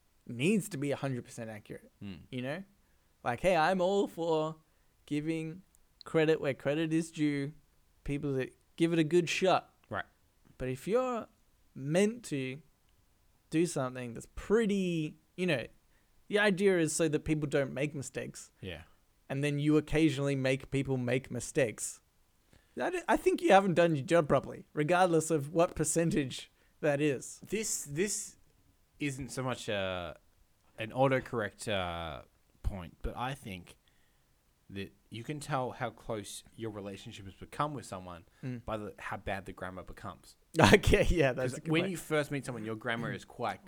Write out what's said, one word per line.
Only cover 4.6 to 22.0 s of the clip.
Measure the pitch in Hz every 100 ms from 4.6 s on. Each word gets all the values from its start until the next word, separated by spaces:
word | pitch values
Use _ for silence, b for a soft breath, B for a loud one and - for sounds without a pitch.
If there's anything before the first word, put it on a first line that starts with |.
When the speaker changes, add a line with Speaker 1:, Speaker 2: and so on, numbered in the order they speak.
| _ _ _ _ -
Speaker 1:
giving | 147 151 165 160 185 - _ _ _
credit | - 165 156 160
where | 147
credit | 131 139 151 160
is | 160 170
due, | - 151 143 143 - _ _ _ _
people | - 143 143
that | 135 127 - _ -
give | 165
it | 165
a |
good | 156 175 170
shot. | - 185 151 - _ _
Speaker 2:
Right. | 101 - _ _ _ _ -
Speaker 1:
But | 127
if | 131 -
you're | 233 254 240 - _ _ _ _
meant | - 135 165 208 247
to | - 143 131 135 - _ _ _ _ _ _ _ _
do | 156 170
something | 156 131 127 123
that's | 113 - -
pretty, | - 208 220 202 185 165 151 - _ -
you | 185
know, | 139 - - _ _ _ _ -
the | 202
idea | 208 180 202 180
is | 160
so | - 165
that | 147
people | 147 156 147
don't | 143 135
make | 127 147 147
mistakes. | 127 - 123 - - _
Speaker 2:
Yeah. | 98 80 82 _ _ _ -
Speaker 1:
And | 139
then | 147 143
you | 147 151
occasionally | 151 156 160 135 139 139
make | 131 139 -
people | 139 135 131
make | 123 123 -
mistakes. | 123 - - 123 - - -